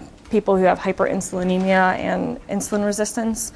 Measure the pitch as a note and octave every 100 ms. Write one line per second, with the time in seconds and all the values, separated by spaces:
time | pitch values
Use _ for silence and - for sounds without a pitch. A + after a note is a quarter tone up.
0 | - - - A3 G3+ F#3+ F#3 - F#3+ F#3
1 | F#3+ F#3+ - F#3+ F#3 F#3 F#3+ F#3+ F#3 -
2 | - F#3 F3 - - G3+ G3 G#3 G#3 G3+
3 | G#3 - A3 A3 -